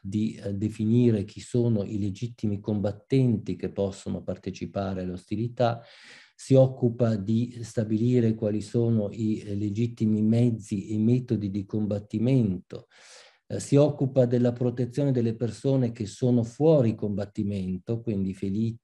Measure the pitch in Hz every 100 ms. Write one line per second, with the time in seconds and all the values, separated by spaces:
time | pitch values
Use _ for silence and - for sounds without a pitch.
0 | 98 104 110 113 98 101 104 107 107 117
1 | 120 107 95 - - 123 120 110 98 107
2 | 104 98 120 - 110 101 107 107 98 101
3 | - 135 127 104 - 90 92 - 98 95
4 | - 95 - 92 - 92 90 - 98 95
5 | 90 90 - 107 117 120 120 117 - -
6 | - - - - - 131 131 131 123 113
7 | 117 110 95 113 120 - 113 - 107 107
8 | 120 123 117 110 107 104 104 120 117 113
9 | 101 - 107 104 101 101 104 104 120 120
10 | 110 107 107 113 120 113 - 104 92 107
11 | 110 123 123 107 101 101 98 107 104 104
12 | 101 110 113 135 110 90 - - - _
13 | - - - _ - 104 - 139 147 139
14 | 135 135 120 123 123 120 123 120 123 135
15 | 143 123 117 113 117 - 139 135 123 117
16 | 101 - 127 123 117 - 156 156 113 107
17 | 107 101 101 - 101 101 92 92 - 117
18 | 117 101 95 95 98 98 113 117